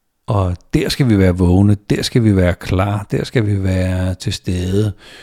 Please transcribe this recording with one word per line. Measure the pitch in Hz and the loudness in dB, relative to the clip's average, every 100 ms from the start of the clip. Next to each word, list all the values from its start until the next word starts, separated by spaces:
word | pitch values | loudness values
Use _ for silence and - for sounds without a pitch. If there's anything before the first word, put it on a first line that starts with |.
| _ _ - | _ _ -4
Og | 104 92 90 _ | -2 -2 -4 _
der | 156 - | -4 -2
skal | - 131 | -2 2
vi | 104 | 4
være | 92 90 | 2 2
vågne, | 90 90 101 101 - | 2 4 4 2 -2
der | - | -4
skal | - 131 | 0 0
vi | 110 98 | 2 2
være | 90 | 2
klar, | 85 - 92 101 104 104 | -2 -4 -2 -2 -4 -4
der | 135 | -6
skal | 147 131 104 | -4 -2 -2
vi | 101 | -2
være | 95 92 92 92 92 | -2 -2 -2 -2 -4
til | 90 - | -4 -6
stede. | - - 90 90 98 107 95 - - | -8 -6 -4 -2 -2 -2 -4 -16 -20